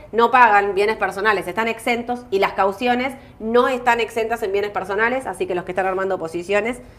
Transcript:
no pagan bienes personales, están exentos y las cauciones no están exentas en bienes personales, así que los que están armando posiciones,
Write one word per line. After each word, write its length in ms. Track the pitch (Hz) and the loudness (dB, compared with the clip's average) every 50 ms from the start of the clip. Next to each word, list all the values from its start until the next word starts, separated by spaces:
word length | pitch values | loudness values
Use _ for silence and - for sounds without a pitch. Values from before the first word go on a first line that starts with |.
| - - - | -12 -4 2
no 180 | 220 233 233 | 2 4 6
pagan 460 | - 254 247 226 208 202 202 202 190 | 6 8 8 8 8 6 4 2 0
bienes 200 | 190 208 214 220 220 | 0 0 0 0 -2
personales, 500 | 202 190 180 196 196 220 208 185 170 180 | -2 -4 -4 0 0 2 2 0 -2 -4
están 180 | 175 214 226 | -4 -4 -2
exentos 540 | 226 220 220 - 254 240 233 240 247 247 240 - - | -2 -4 -4 -4 -2 -2 -2 -4 -6 -8 -8 -6 -4
y 80 | 190 196 | 0 0
las 140 | 196 - - | 0 0 0
cauciones 640 | - 196 202 196 - 247 247 240 247 254 269 254 - - - - - | 0 0 0 0 0 -2 0 0 0 -2 -4 -6 -8 -14 -20 -16 -10
no 260 | 214 220 233 247 254 | -4 2 2 4 4
están 320 | 277 262 240 247 247 233 233 | 4 0 0 2 2 2 2
exentas 420 | 226 220 - 233 220 220 233 226 226 | 0 -2 -2 -4 -2 -2 -2 -4 -2
en 80 | 196 196 | -2 -2
bienes 180 | 202 202 208 | -2 -2 -2
personales, 560 | 202 185 190 185 196 202 226 233 254 262 262 | -4 -6 -6 -4 -2 0 0 0 0 -2 -4
así 220 | - 185 - 190 180 | -6 -6 -4 -4 -4
que 80 | 185 | -4
los 80 | 175 175 | -4 -4
que 80 | 180 180 | -4 -4
están 140 | 196 185 | -2 -2
armando 300 | 190 185 190 190 190 185 | -2 -2 -2 -2 -2 -2
posiciones, 640 | 180 165 160 170 175 175 185 196 208 208 233 254 - - - - | -4 -4 -6 -8 -8 -4 -2 0 0 0 -2 -4 -8 -12 -20 -20